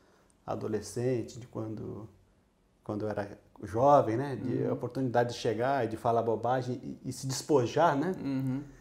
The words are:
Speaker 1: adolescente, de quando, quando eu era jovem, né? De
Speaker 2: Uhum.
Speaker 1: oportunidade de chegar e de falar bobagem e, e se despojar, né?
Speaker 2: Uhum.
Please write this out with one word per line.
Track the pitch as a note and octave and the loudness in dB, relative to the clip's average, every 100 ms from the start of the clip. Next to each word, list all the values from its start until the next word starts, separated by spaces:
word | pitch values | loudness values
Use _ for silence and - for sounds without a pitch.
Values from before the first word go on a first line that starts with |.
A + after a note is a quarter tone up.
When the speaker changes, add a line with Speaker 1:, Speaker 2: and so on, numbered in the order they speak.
| _ _ _ _ - | _ _ _ _ -8
Speaker 1:
adolescente, | A2 G#2+ G#2+ G2 B2 B2 A#2+ G#2+ A2+ | -6 -4 -4 -4 -4 0 -2 -4 -12
de | - | -12
quando, | A#2 A2 A2 - G2+ G#2+ - _ _ _ _ _ _ | -8 -8 -8 -10 -12 -14 -20 _ _ _ _ _ _
quando | - G#2+ G#2+ | -8 -4 -4
eu | |
era | G#2 G2+ - - - | -4 -6 -8 -20 -14
jovem, | F#2+ G#2+ C#3 C#3+ G#2+ A2+ | -6 4 8 8 6 0
né? | C#3+ B2+ | -2 -4
De | B2+ - | -4 -2
Speaker 2:
Uhum. | G#2+ | -2
Speaker 1:
oportunidade | B2+ A#2+ C#3 C3 A#2+ B2 | -2 -4 -4 0 2 2
de | - | 0
chegar | B2 G#2+ B2+ C#3 A2 | -2 0 0 0 -2
e | |
de | G#2+ | -2
falar | B2 A2+ | 0 2
bobagem | A2+ A2 A#2+ C3 B2+ A#2+ - - | 2 0 0 0 -2 -6 -8 -10
e, | C3 | -10
e | |
se | - C3+ | -8 -6
despojar, | B2+ - C#3+ A2+ C#3+ E3+ C#3 | -4 2 4 4 4 4 4
né? | E3+ F#3 | 0 -2
Speaker 2:
Uhum. | C#3 C3+ C3 C3 D3 - | -2 -2 -2 -2 -6 -16